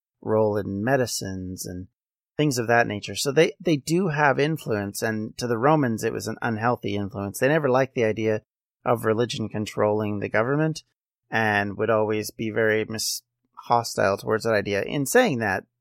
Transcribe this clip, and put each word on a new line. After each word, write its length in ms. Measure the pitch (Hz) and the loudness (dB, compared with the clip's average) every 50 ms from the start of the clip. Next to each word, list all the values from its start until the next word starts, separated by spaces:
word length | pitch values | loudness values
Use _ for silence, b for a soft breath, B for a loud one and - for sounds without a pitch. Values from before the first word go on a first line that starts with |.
| _ _ _ _ | _ _ _ _
role 360 | - 110 110 107 110 104 104 | -4 0 2 2 2 2 2
in 260 | 104 95 98 98 101 | 0 -2 -4 -4 -4
medicines 840 | 107 127 139 131 123 110 - - - 95 95 92 92 92 92 - - | 0 0 2 2 0 -2 -4 -6 -6 -8 -8 -8 -8 -8 -10 -10 -10
and 220 | 101 90 90 95 - _ _ _ _ _ _ _ _ _ | -10 -10 -12 -12 -14 _ _ _ _ _ _ _ _ _
things 220 | - 151 151 123 123 | 0 0 2 2 0
of 80 | 113 | 2
that 220 | 113 117 117 113 110 | 4 4 4 4 2
nature. 260 | 104 101 - - 101 | -2 -6 -8 -8 -8
So 160 | - - 143 | -4 -4 2
they, 220 | 131 156 170 - - - | 4 4 4 4 2 -2
they 160 | 180 185 160 | 0 0 0
do 320 | 131 - - 160 180 202 165 | 0 0 0 0 2 2 0
have 320 | 143 156 151 139 131 135 | 0 2 2 2 4 2
influence, 600 | 143 156 160 - - 139 110 104 101 101 101 - | 2 0 0 -4 -4 -2 -2 -2 -2 -4 -4 -4
and 380 | 117 113 110 107 110 - - - | -4 -2 -2 -4 -6 -6 -8 -6
to 80 | 123 | -4
the 120 | 117 120 110 | -2 0 2
Romans, 440 | 123 147 160 156 139 120 110 101 | 4 4 4 4 4 2 0 0
it 100 | - 113 | -2 -2
was 140 | 117 110 98 | -4 -4 -6
an 120 | 113 113 - | -6 -6 -4
unhealthy 540 | - 120 110 104 113 123 120 - - 104 101 | -4 -4 -2 0 0 0 0 0 -2 -4 -2
influence. 420 | 101 101 95 - 104 101 101 - - | -2 -4 -4 -6 -6 -6 -6 -2 0
They 80 | 131 | 2
never 240 | 135 156 165 147 131 | 2 2 2 2 2
liked 240 | 123 131 135 - _ | 2 2 2 0 _
the 80 | 131 | 0
idea 400 | 113 107 104 110 107 110 110 107 - _ _ _ _ _ _ _ _ | 0 0 0 0 0 0 0 -2 -4 _ _ _ _ _ _ _ _
of 200 | 123 120 117 117 | 0 0 2 2
religion 440 | 110 110 110 123 113 - - 110 101 | 2 2 2 0 -2 -2 -6 -6 -6
controlling 680 | - 107 107 - - 110 107 107 104 107 107 104 104 101 | -4 -6 -6 -4 -2 0 2 2 2 0 0 -2 -2 -4
the 100 | 104 101 | -4 -2
government 540 | - 107 113 127 143 151 156 160 151 - - _ _ _ _ _ _ _ _ _ | 0 0 0 2 0 0 0 0 -2 -6 -12 _ _ _ _ _ _ _ _ _
and 480 | - 113 110 107 104 101 101 101 98 - | -2 0 2 2 2 2 0 -2 -2 -2
would 100 | 110 110 | 0 2
always 440 | 113 107 107 107 107 107 107 - | 2 2 2 0 -2 -4 -4 -6
be 180 | - - 117 110 | -8 -8 -8 -4
very 340 | 104 117 113 110 107 110 107 | 0 0 2 2 2 0 0
mis-, 380 | 104 110 110 - - - - - _ _ _ _ _ _ - - - | -4 -6 -6 -6 -6 -6 -8 -10 _ _ _ _ _ _ -18 0 2
hostile 480 | 120 120 117 - - - 104 98 98 | 2 2 2 -2 -2 0 0 0 0
towards 260 | - 120 120 110 107 | 0 -2 -2 -2 0
that 120 | 113 113 110 | 0 0 0
idea. 280 | 101 95 101 101 98 | 0 0 0 -2 -2
In 240 | - - - 147 139 | -2 -2 -4 -4 -2
saying 320 | - - 247 254 202 135 117 | 2 4 4 4 4 0 0
that, 240 | 113 98 92 101 - _ _ _ | 0 0 0 0 -2 _ _ _